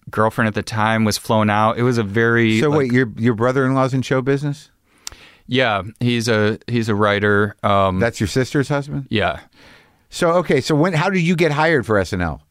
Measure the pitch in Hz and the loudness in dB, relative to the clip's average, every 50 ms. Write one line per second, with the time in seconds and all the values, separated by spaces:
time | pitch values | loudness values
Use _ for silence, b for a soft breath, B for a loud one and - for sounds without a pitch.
0 | _ - - 107 110 110 - - 117 110 104 107 92 - 110 107 107 110 113 110 | _ -8 -2 0 0 0 0 0 -2 -2 -2 -4 -6 -6 -4 -2 0 0 0 0
1 | 110 107 101 - - - 117 110 107 107 104 104 110 110 - - 120 127 123 117 | 0 0 -2 -2 -2 0 0 2 2 2 2 2 2 2 0 0 0 0 0 0
2 | 110 95 98 117 113 117 117 117 117 110 110 110 139 147 147 151 135 120 120 127 | -2 -2 0 0 2 2 2 2 2 2 2 2 2 2 2 0 0 2 2 2
3 | 131 107 101 110 113 123 117 104 120 127 131 139 131 131 135 135 131 127 131 131 | 0 0 -2 -2 0 0 2 2 0 0 2 2 0 0 2 0 0 0 0 -2
4 | 123 - 139 131 123 139 139 139 147 147 143 - - - _ _ B B B B | -2 0 -2 0 0 0 -2 -2 -2 -4 -6 -8 -12 -20 _ _ B B B B
5 | B B B B B B B B B - 120 127 127 113 104 98 90 110 - - | B B B B B B B B B -4 0 0 2 2 0 -2 -4 -6 -8 -4
6 | 123 120 120 117 110 120 113 107 104 107 110 - - - 120 120 110 117 104 101 | -2 -2 0 0 0 0 2 2 2 0 0 -4 -6 -4 -4 -2 0 0 0 2
7 | 107 104 101 101 104 104 104 101 104 101 - - - 104 101 98 98 95 92 92 | 2 2 2 2 2 2 2 2 0 -2 -4 -4 -2 0 2 2 2 2 2 0
8 | 117 117 - - 107 - - 131 127 - - 147 127 - 147 143 139 147 143 143 | 0 -2 -2 -2 -4 -2 -2 -2 -2 0 -2 -2 -2 -2 -2 -4 -4 -6 -8 -10
9 | 135 - 117 104 92 90 - - - b b b b b b b b b b b | -6 -4 -2 -2 -2 -2 -4 -6 -12 b b b b b b b b b b b
10 | b b - - 175 165 170 180 165 - 165 131 - - 156 143 160 196 170 147 | b b -6 -2 0 0 0 0 0 0 0 0 0 0 0 2 2 2 0 0
11 | 175 196 190 185 160 170 185 156 175 156 143 147 156 165 165 131 104 113 107 98 | 0 0 0 0 0 0 2 2 2 0 2 0 0 2 2 0 0 0 0 0
12 | 92 - 104 90 87 82 71 - - _ | 0 0 -2 -2 -2 -4 -4 -8 -12 _